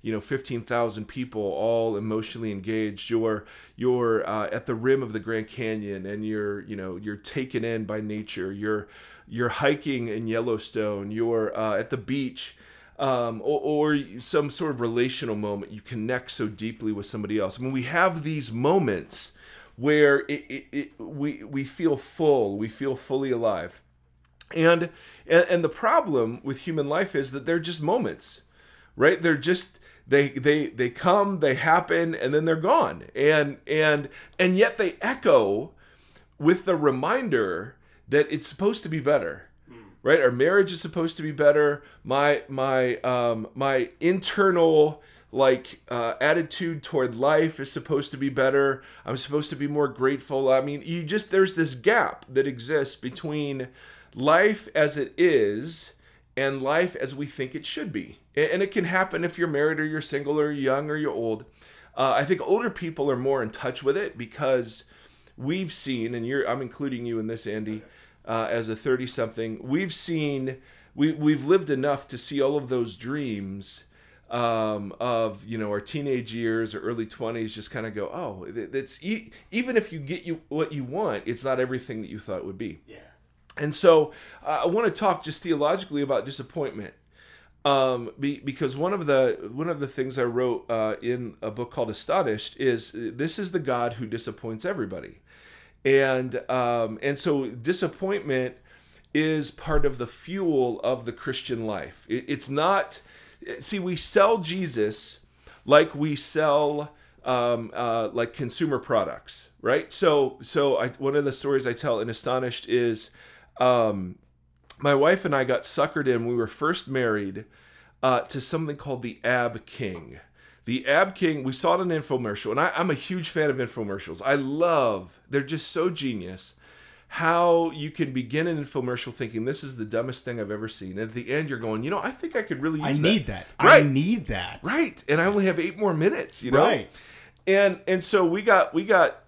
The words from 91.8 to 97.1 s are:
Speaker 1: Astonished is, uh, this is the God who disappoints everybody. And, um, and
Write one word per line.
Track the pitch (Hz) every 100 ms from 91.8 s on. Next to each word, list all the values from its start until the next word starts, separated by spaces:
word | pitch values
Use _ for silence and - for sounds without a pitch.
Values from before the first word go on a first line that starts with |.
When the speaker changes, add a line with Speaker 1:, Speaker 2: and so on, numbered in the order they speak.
| 113
Speaker 1:
Astonished | 104 - 180 151 107 - -
is, | 135 117 107
uh, | 104 117
this | 120 156 185
is | 190
the | 180
God | 151 127 120
who | 113 117
disappoints | 113 117 - 117 110
everybody. | 180 190 104 90 52 - _ - - - - _
And, | 135 135 135 131 127 127 -
um, | 127 120 120 113 110
and | 139